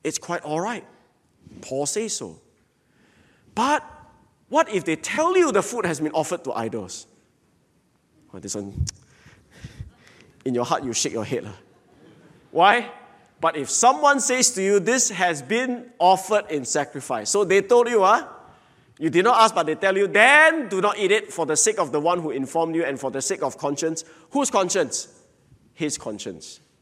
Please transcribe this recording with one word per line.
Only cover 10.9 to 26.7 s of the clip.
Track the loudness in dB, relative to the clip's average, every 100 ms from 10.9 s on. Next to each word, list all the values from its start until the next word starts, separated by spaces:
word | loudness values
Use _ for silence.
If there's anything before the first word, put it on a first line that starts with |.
shake | -4 -4
your | -4
head, | -4 -6
lah. | -8 -16 _ _ _ _ -20 -20 -20 _ _
Why? | 2 4 4 -2 -16 -20 _ _ _
But | -4 -2
if | -4
someone | 2 4 4 2 2
says | 0 0 0
to | 0
you, | 2 2
"This | 2 0 0
has | 0 -2 -2
been | -4 -2 -2 -6 -12 _
offered | 4 4 2 -2 0
in | -6
sacrifice." | -2 -4 -4 -8 -6 -6 -2
So | 0
they | 2 2
told | 4 4 4
you, | 4
huh? | 4 4 0 -18 -20 _ _ _ _ _
You | 0
did | 2
not | 4 6
ask, | 6
but | 4 -2
they | 0
tell | 0 2
you, | 2
"Then | 6 8 8 6 4 -2
do | 0
not | 0 0
eat | 2
it | 2 0
for | -6
the | -2
sake | 0 0 0
of | -2
the | 0
one | 0 0
who | -2
informed | -6 -4 -2 -2
you | -2
and | -2 -4
for | -6
the | -6
sake | -6 -4
of | -4 -4
conscience." | -6 -4 -4 -6 -12 -20 _
Whose | -4 0
conscience? | 0 0 0 -2 -6 -12 -20 _ _ _ _ _
His | -8 -6 -6
conscience. | -10 -12 -12 -14 -18 -20 _